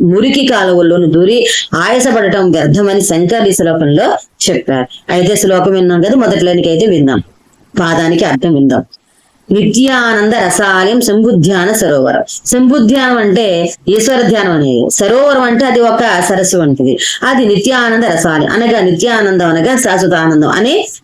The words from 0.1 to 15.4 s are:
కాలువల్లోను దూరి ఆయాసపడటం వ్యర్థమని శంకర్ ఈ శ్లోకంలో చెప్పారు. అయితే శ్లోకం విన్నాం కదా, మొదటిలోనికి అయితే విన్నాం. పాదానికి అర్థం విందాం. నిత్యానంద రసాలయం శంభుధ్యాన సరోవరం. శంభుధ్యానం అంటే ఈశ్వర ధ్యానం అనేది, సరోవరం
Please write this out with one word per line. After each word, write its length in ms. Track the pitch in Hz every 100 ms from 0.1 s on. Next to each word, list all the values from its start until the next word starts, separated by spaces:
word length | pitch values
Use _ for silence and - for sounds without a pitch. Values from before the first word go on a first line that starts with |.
| 190 262 277 269
కాలువల్లోను 600 | 220 185 175 170 175 160
దూరి 400 | 160 190 240 - - -
ఆయాసపడటం 760 | 160 185 254 254 226 196 202 185
వ్యర్థమని 500 | 156 147 151 202 196
శంకర్ 480 | 196 165 175 226 202
ఈ 40 |
శ్లోకంలో 640 | 180 165 165 147 151 269 - - - -
చెప్పారు. 640 | 139 - 131 - - -
అయితే 240 | 180 180 208
శ్లోకం 360 | 190 185 185
విన్నాం 300 | 190 180 175
కదా, 120 | 185
మొదటిలోనికి 540 | 269 214 202 175 175 165
అయితే 180 | 165 214
విన్నాం. 360 | 165 139 110 - _ _ _ _ 196
పాదానికి 440 | 165 156 165 170
అర్థం 300 | 175 143 175
విందాం. 300 | 143 135 123 - - _ _ _ _ -
నిత్యానంద 800 | 196 214 220 269 254 233 214 214
రసాలయం 680 | 226 180 196 196 185 190 240
శంభుధ్యాన 720 | 233 208 233 185 156 190 185
సరోవరం. 500 | 214 175 143 131 - - - -
శంభుధ్యానం 720 | 247 254 285 214 269 254 240
అంటే 560 | 208 190 214 170 170 - -
ఈశ్వర 320 | 214 220 254
ధ్యానం 320 | 208 214 190
అనేది, 380 | 160 139 120 127
సరోవరం 520 | - 202 247 285 269